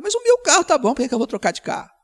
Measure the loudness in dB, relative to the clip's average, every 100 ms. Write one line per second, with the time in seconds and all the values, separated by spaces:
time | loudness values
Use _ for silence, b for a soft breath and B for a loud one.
0 | -6 -2 2 2 4 2 4 0 0 -2
1 | -2 -4 -4 -4 -4 -6 -6 -8 -10 _